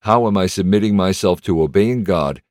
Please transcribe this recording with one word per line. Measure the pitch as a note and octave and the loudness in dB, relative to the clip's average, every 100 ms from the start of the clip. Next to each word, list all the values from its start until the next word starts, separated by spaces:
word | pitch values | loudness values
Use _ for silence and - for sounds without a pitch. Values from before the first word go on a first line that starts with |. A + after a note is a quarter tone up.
how | G#2+ A#2 A#2 | 0 0 2
am | G2+ | 0
I | F#2 | 0
submitting | - F2+ G#2 G#2+ G2+ | -2 0 2 2 0
myself | F#2 F#2+ F#2+ F2+ | 0 0 0 -2
to | - E2 | -2 -2
obeying | D#2 G2 G#2+ B2 | 0 0 0 -2
God | G2 F2+ C#2+ C2+ _ | -2 -2 -2 -6 _